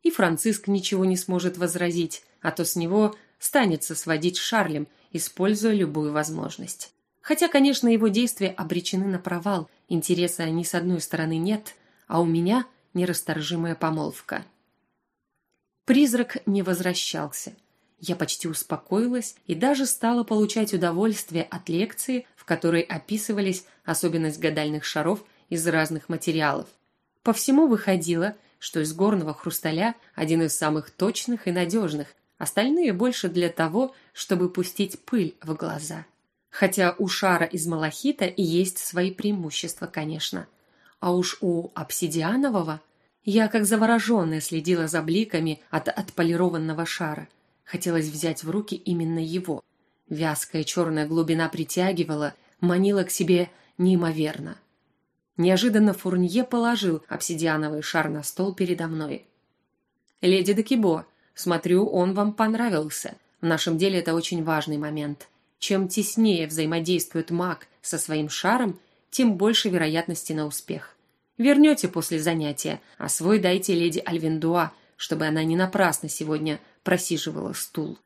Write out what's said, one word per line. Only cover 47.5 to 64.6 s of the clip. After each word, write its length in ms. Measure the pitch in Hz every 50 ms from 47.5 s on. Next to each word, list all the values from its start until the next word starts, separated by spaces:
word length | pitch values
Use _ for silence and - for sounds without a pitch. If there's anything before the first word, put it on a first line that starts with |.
| _ _ _
Хотелось 420 | - - 180 - 175 170 165 156
взять 360 | 156 151 151 165 165 156 -
в 80 | - 165
руки 240 | 165 208 208 - -
именно 460 | - - - 175 170 165 160 165 165
его. 420 | 160 160 170 185 180 175 147 - _ _ _ _ _ _ _ _ _ _
Вязкая 560 | 156 151 165 160 147 - - - - 160 151
чёрная 420 | - - 180 170 165 156 151 151
глубина 420 | 147 165 165 165 160 165 165 165 156
притягивала, 840 | - 160 160 - - 180 180 190 190 170 165 151 156 147 147 143 - _ _ _ _ _
манила 440 | - 175 170 180 190 202 202 196 185
к 60 | 185
себе 380 | - - 185 160 180 175 175 170 - _ _ _ _ -
неимоверно. 800 | 180 185 185 180 170 165 160 156 156 151 156 - - 160 - - _ _ _ _ _ _ _ _ _ _ _ _ _ _ _
Неожиданно 580 | - 170 180 185 - 214 247 208 214 214 208 185
Фурнье 500 | 190 - 185 190 180 180 175 185 247 247
положил 580 | - 247 240 233 233 240 220 208 180 160 151 - -
обсидиановый 720 | 127 - - - 170 156 160 160 156 156 156 151 151 151
шар 300 | 156 - - 165 156 156
на 120 | 156 151
стол 320 | 143 - - - 185 196 185
передо 340 | - 190 175 175 170 165 160
мной. 360 | 160 156 156 143 - - - _ _ _ _ _ _ _ _ _ _ _ _ _ _ _ _ _ _ _
«Леди 320 | - 180 185 190 180 196
де 100 | 202 220
Кибо, 440 | 214 - 269 240 214 180 160 160 - _ _ _ _ _ _
смотрю, 520 | - - 180 175 160 - 170 180 185 202
он 260 | - - 185 180 185
вам 220 | 190 202 202 214 208
понравился. 840 | - 220 214 220 226 240 233 190 151 156 151 - - - - - - _ _ _ _
В 60 | -
нашем 320 | 165 165 156 - 180 165 160
деле 220 | 185 196 190 175
это 120 | 170 170
очень 320 | 165 170 165 - 180 170 160
важный 320 | 165 160 151